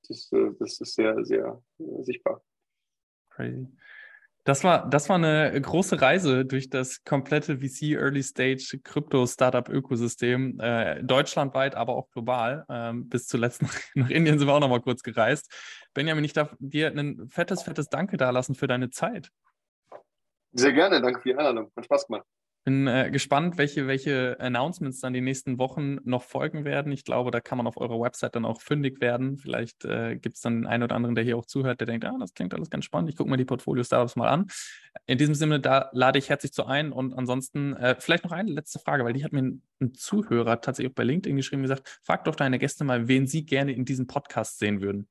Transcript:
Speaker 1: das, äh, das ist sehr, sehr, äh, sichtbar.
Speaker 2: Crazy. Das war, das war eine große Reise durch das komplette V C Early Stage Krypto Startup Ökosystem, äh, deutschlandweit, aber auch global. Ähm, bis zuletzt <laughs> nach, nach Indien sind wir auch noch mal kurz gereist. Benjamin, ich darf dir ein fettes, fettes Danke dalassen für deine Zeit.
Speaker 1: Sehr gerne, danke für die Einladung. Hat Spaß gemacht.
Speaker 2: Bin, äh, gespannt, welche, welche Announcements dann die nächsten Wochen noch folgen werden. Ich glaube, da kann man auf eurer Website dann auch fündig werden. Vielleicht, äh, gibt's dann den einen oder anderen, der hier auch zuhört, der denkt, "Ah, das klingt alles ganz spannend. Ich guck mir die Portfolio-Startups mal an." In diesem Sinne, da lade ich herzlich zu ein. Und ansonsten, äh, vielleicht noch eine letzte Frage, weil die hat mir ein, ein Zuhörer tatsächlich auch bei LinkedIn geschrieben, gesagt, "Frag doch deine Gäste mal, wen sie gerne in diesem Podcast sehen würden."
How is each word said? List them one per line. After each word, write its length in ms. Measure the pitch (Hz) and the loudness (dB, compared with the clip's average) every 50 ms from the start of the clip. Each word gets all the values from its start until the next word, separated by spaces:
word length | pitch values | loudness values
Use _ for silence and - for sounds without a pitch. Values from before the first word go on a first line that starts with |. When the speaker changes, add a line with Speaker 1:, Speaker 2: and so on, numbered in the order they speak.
| _ - | _ -12
Speaker 1:
das, 240 | - - - - | -12 -12 -6 0
äh, 180 | - 113 110 104 101 - | 2 2 2 2 -2 -6
das 220 | 117 - - - | -8 -8 -8 -10
ist 140 | 120 - - | -10 -6 0
sehr, 280 | - 113 110 110 113 117 | 2 2 2 2 0 0
sehr, 380 | 120 117 113 113 117 117 - _ _ _ _ | 0 0 0 0 -2 -8 -12 _ _ _ _
äh, 240 | 160 - - - | -12 -10 -10 -8
sichtbar. 400 | 131 123 120 - _ 139 - - _ _ _ _ _ _ _ _ _ _ _ _ _ _ _ _ _ _ | -6 -6 -8 -4 _ -4 -4 -4 _ _ _ _ _ _ _ _ _ _ _ _ _ _ _ _ _ _
Speaker 2:
Crazy. 380 | _ - 123 120 127 127 127 131 _ _ _ - - - - - - - _ _ _ _ _ | _ -8 -8 -8 -8 -10 -12 -14 _ _ _ -20 -20 -20 -20 -20 -20 -20 _ _ _ _ _
Das 180 | - 139 139 | 0 2 4
war, 260 | - 185 165 - - 123 | 6 4 4 4 4 2
das 200 | 135 151 - - | 2 2 4 4
war 80 | 196 | 2
eine 440 | 175 165 156 151 156 156 123 90 143 | 4 4 4 4 4 4 2 2 0
große 400 | 139 - - 165 190 - - 151 | -2 0 0 0 2 2 2 4
Reise 440 | 139 127 156 190 180 143 131 127 131 | 6 6 6 4 4 4 4 2 2
durch 260 | 131 131 135 131 - | 0 -2 -4 -4 -2
das 320 | - 131 131 131 - - | -4 -4 -4 -4 -8 -14
komplette 560 | _ - 151 139 135 - 151 151 147 - 151 127 | _ -2 -2 -2 0 0 0 0 0 0 -4 -2
V 80 | 135 | -4
C 280 | 135 - - 147 151 147 | -8 -6 -4 -2 -2 0
Early 280 | - 139 139 143 139 | 2 0 0 0 0
Stage 560 | 131 - _ - 131 131 135 131 - - - 135 _ | -4 -4 _ 0 2 2 2 0 -4 -10 -10 -12 _
Krypto 420 | - - 147 147 - - 135 123 | -4 -4 -4 -2 2 4 4 4
Startup 420 | 120 - - 131 127 127 123 123 - | 2 4 4 4 4 4 2 0 0
Ökosystem, 920 | 143 143 131 - 131 113 120 117 - - 123 120 123 127 135 131 - - | -4 -4 -2 -2 -2 0 0 -2 -2 0 0 2 2 2 0 -2 -4 -2
äh, 420 | 110 120 120 117 110 85 73 73 | -2 0 0 2 0 0 -2 -4
deutschlandweit, 720 | - - 127 135 156 - - 165 143 139 - 135 135 139 - | 0 2 4 4 4 2 0 -2 -2 0 0 0 0 0 0
aber 220 | 110 117 131 120 | -2 -2 -2 -2
auch 120 | 127 135 _ | -4 -6 _
global. 540 | _ 127 117 120 127 123 113 120 135 156 - - | _ -8 -2 -2 0 0 0 -2 -2 -6 -8 -8
Ähm, 400 | 131 120 117 117 117 120 127 120 | -8 -6 -6 -6 -6 -8 -6 -4
bis 180 | - 120 - | -4 -4 -2
zuletzt 360 | - - 123 117 120 - - | -2 0 0 0 0 0 -2
<laughs> 0 | |
nach, 120 | 143 - - - - - - | -4 -4 -4 -8 -10 -4 0
nach 140 | 143 123 127 | 0 0 2
Indien 300 | - 160 165 151 151 147 | 4 4 6 6 6 6
sind 80 | 143 | 6
wir 80 | 139 139 | 6 6
auch 60 | 147 | 6
noch 80 | 147 131 | 6 4
mal 120 | 123 120 | 2 2
kurz 220 | - 131 120 - | 2 -2 -4 -4
gereist. 500 | - 123 110 123 110 113 147 151 - _ - - - - - - - _ _ | -6 -6 0 2 2 2 2 0 -4 _ -20 -18 -18 -18 -18 -20 -20 _ _
Benjamin, 280 | 139 143 160 156 151 | -4 -2 0 0 0
ich 100 | 147 143 | 0 0
darf 220 | - 160 147 151 - _ | 2 0 0 0 -4 _
dir 360 | 139 135 139 147 156 147 - | -12 -4 -2 0 0 0 0
ein 320 | 147 143 147 - - 101 147 | -2 -4 -4 -6 -8 -14 -8
fettes, 360 | - - 175 - 196 175 - | -4 -4 -2 -2 -2 -4 -4
fettes 240 | - 156 - 143 - | -6 -6 -6 -4 -2
Danke 300 | - 139 180 - - 165 | -2 -2 -2 -2 0 0
dalassen 360 | 135 127 123 127 131 - 135 | 2 2 2 0 0 -2 -2
für 140 | - 147 127 | -2 0 0
deine 220 | 123 127 127 123 | 0 0 -2 -4
Zeit. 400 | - - - 202 247 - - - _ _ _ _ _ _ _ _ _ _ _ _ - - _ _ _ _ _ _ _ _ _ _ | -2 -4 -4 -4 -4 -8 -14 -16 _ _ _ _ _ _ _ _ _ _ _ _ -20 -20 _ _ _ _ _ _ _ _ _ _
Speaker 1:
Sehr 200 | - 120 127 143 | 0 4 4 6
gerne, 300 | 123 143 170 196 185 143 | 8 6 6 6 6 4
danke 200 | 117 123 127 - | 4 2 0 0
für 80 | - 127 | -2 -2
die 40 | 123 | 0
Einladung. 380 | 139 151 139 120 113 107 - _ | 2 2 2 2 0 -4 -8 _
Hat 80 | 120 113 | -14 -2
Spaß 220 | - 143 139 - | 0 0 0 0
gemacht. 180 | - 113 101 - _ _ _ _ _ _ _ _ | -2 -8 -8 -8 _ _ _ _ _ _ _ _
Speaker 2:
Bin, 240 | 135 135 135 135 131 | 0 0 2 2 2
äh, 220 | 117 131 127 - | 2 2 2 2
gespannt, 460 | 135 139 - - 143 143 165 175 170 - | 0 -2 0 2 2 2 2 0 2 0
welche, 280 | 147 143 - 151 135 | 0 0 0 -2 -2
welche 540 | 131 135 135 135 151 139 131 127 127 120 - | 0 -2 -2 0 -2 0 0 0 -2 -4 -4
Announcements 580 | 123 123 123 120 131 160 180 - 160 135 127 - | -4 -2 0 0 -2 -2 -4 -6 -6 -6 -6 -6
dann 140 | - 127 | -6 -4
die 80 | 127 127 | -4 -2
nächsten 360 | 123 131 135 131 - 139 127 127 | -2 -2 -4 -4 -4 -6 -2 -2
Wochen 380 | 127 131 - - 147 139 139 139 | -2 -2 -2 -4 -4 -4 -4 -6
noch 220 | - 120 127 123 - | -2 -2 -2 -2 -4
folgen 400 | - - 135 139 156 151 156 143 | -6 -6 -4 -4 -4 -4 -6 -4
werden. 260 | 143 143 139 143 147 | -2 -2 -2 -2 -4
Ich 140 | 143 127 - | -6 -6 -4
glaube, 260 | - 123 123 123 123 | -2 -2 0 0 0
da 100 | 117 117 | -2 -4
kann 180 | - - 135 123 | -4 -4 -4 -2
man 100 | 117 117 | -2 -4
auf 80 | 117 | -4
eurer 240 | - - 117 117 113 | -4 -6 -4 -2 -2
Website 340 | 117 123 - - - 117 - | -2 -4 -2 -4 -6 -4 -4
dann 100 | 120 113 | -2 -2
auch 160 | 113 113 - | -2 -4 -6
fündig 400 | - - 147 147 143 135 135 - | -4 -2 -2 0 0 -2 -2 0
werden. 380 | 123 120 120 123 131 131 139 143 | 0 0 2 0 -2 -4 -4 -6
Vielleicht, 460 | - 135 123 120 117 113 - _ - | -6 -6 -4 -4 -4 -6 -10 _ -6
äh, 320 | - 117 117 117 113 117 | -4 -2 -2 -2 -2 -4
gibt's 240 | 120 - 110 - - | -4 -6 -8 -8 -4
dann 220 | - 117 117 113 | -4 -2 -2 -2
den 40 | 113 | 0
einen 160 | - 117 120 | 0 0 0
oder 140 | 120 120 120 | 0 0 0
anderen, 180 | 120 120 120 120 | 0 0 0 0
der 80 | 117 | 0
hier 140 | 113 123 117 | 0 0 0
auch 100 | 120 117 | -2 -4
zuhört, 320 | - - 139 135 131 123 - | -4 -4 -2 0 0 0 -2
der 80 | 117 | -2
denkt, 180 | 117 117 113 110 | -4 -2 -4 -4
"Ah, 120 | - - 262 | -4 -6 -6
das 160 | - - _ | -8 -10 _
klingt 180 | - - - - | -6 -6 -6 -4
alles 140 | - 160 - | -6 -8 -6
ganz 160 | - - - | -6 -8 -6
spannend. 240 | - - 165 175 160 | -4 -4 -2 -2 -4
Ich 80 | 147 | -2
guck 120 | - 139 147 | -4 -2 0
mir 80 | 135 | 0
die 80 | 131 127 | 0 0
Portfolio-Startups 720 | 127 127 123 - - 143 123 120 - 127 123 123 120 - | 0 -2 -4 -2 -2 -2 -2 0 2 4 4 4 2 0
mal 100 | 120 117 | 0 2
an." 220 | 117 135 165 202 196 - - - - - - - - _ - _ | 2 2 2 0 -4 -6 -14 -14 -14 -16 -18 -20 -20 _ -18 _
In 100 | - 131 | -2 2
diesem 200 | 120 151 147 156 | 2 4 2 4
Sinne, 240 | 143 156 156 151 143 | 2 2 2 2 2
da 300 | 131 143 131 135 - - | 4 4 4 4 4 2
lade 260 | - 127 123 131 135 139 | 2 4 4 6 6 4
ich 100 | 135 - | 2 2
herzlich 240 | 147 - - - | -2 -2 -2 -6
zu 140 | - - - | -4 -4 -2
ein. 240 | - 131 143 156 151 | 0 0 -2 -2 -2
Und 240 | - 127 131 127 127 | -4 -4 -4 -4 -4
ansonsten, 640 | 127 127 120 123 131 131 - _ 147 143 143 135 | -4 -2 -2 -2 -2 -4 -6 _ -4 -4 -4 -4
äh, 180 | - 123 123 123 - | 0 2 2 2 2
vielleicht 240 | - - 165 170 - | 2 0 0 0 0
noch 80 | 175 | -6
eine 180 | 170 170 208 214 | -6 -4 -4 -4
letzte 300 | 147 156 151 - - 156 | -4 -6 -8 -10 -14 -6
Frage, 240 | _ - 151 139 120 | _ 0 0 2 0
weil 80 | 117 | 0
die 100 | 117 135 | -2 -2
hat 100 | 143 156 | -4 -2
mir 100 | - 139 | -2 0
ein, 200 | 131 131 131 - _ _ _ _ | 0 0 -2 -6 _ _ _ _
ein 140 | 135 117 - | -4 -4 -4
Zuhörer 640 | - - - 202 214 202 - 117 117 113 113 117 117 | -8 -6 0 0 0 2 2 2 2 4 2 2 2
tatsächlich 300 | - - 127 - - 127 | 0 -6 -4 -2 -4 -4
auch 60 | - | -2
bei 80 | - 117 | 0 0
LinkedIn 320 | 117 143 185 185 - 143 | 2 0 0 0 -2 -2
geschrieben, 260 | 139 131 - - 139 | -2 -2 -2 -2 -2
gesagt, 380 | 135 131 135 135 - - - _ | 0 -2 -2 -4 -6 -18 -20 _
"Frag 220 | _ - 170 170 - | _ 0 0 0 0
doch 100 | - 151 | -4 0
deine 240 | - 143 135 131 - | 0 0 2 2 0
Gäste 240 | - 143 - - | 0 -2 -2 -2
mal, 240 | 151 139 127 120 117 | 0 0 0 0 4
wen 220 | 120 131 131 135 131 | 4 4 4 4 2
sie 180 | - 160 156 | -2 -4 -2
gerne 280 | - 135 135 139 143 127 | 0 0 0 0 0 -2
in 100 | 117 127 | -4 -2
diesem 240 | 131 135 127 127 127 | -2 -2 -2 -2 -4
Podcast 500 | - 139 - - - 117 110 - - - | -4 -8 -8 -4 -4 -4 -4 -4 -4 -2
sehen 220 | 107 104 104 98 | 0 0 0 0
würden." 280 | 98 98 101 101 101 _ | -2 -2 -4 -4 -8 _